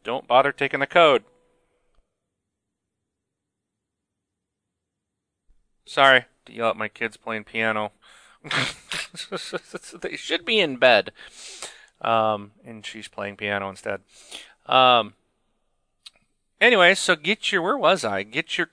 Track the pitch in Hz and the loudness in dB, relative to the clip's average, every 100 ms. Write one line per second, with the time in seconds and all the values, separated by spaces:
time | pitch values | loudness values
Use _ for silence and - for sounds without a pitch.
0 | - 123 - 120 139 - 139 143 139 175 | -8 -8 2 4 4 0 -4 -2 0 4
1 | 165 127 - _ _ _ _ _ _ _ | 6 4 0 _ _ _ _ _ _ _
2 | _ _ _ _ _ _ _ _ _ _ | _ _ _ _ _ _ _ _ _ _
3 | _ _ _ _ _ _ _ _ _ _ | _ _ _ _ _ _ _ _ _ _
4 | _ _ _ _ _ _ _ _ _ _ | _ _ _ _ _ _ _ _ _ _
5 | _ _ _ _ _ _ _ _ _ - | _ _ _ _ _ _ _ _ _ 2
6 | 135 127 - _ - 107 117 104 107 - | 4 4 2 _ -20 -6 -4 -4 -8 -8
7 | 113 - - 110 104 113 113 107 107 - | -10 -8 -10 -10 -10 -4 -2 -2 -6 -10
8 | _ - _ _ 156 139 131 - _ - | _ -20 _ _ -8 -6 -6 -10 _ -12
9 | - - - 185 - - - 180 - 170 | -12 -16 -12 -12 -10 -12 -12 -18 -18 -14
10 | - - - 339 339 220 170 127 127 110 | -12 -10 -8 -8 -2 0 0 2 4 4
11 | 95 - - - - - - - - _ | 2 -12 -20 -20 -20 -18 -18 -20 -20 _
12 | - 113 110 104 101 _ 123 113 - 110 | -2 0 0 -4 -8 _ -20 -18 -16 -16
13 | 104 - 101 101 104 101 98 95 110 98 | -18 -12 -12 -8 -6 -6 -6 -10 -10 -12
14 | _ _ - - - _ - 127 127 120 | _ _ -20 -20 -20 _ 0 4 6 4
15 | 104 - _ _ _ _ _ _ _ _ | 0 -10 _ _ _ _ _ _ _ _
16 | - _ _ _ _ _ 220 226 175 190 | -20 _ _ _ _ _ 2 6 4 4
17 | - 165 151 214 - 196 170 277 165 185 | 0 -2 -2 -4 -2 -4 -2 0 2 0
18 | 113 98 104 123 165 - 170 | -2 -6 -6 -8 -8 -6 -8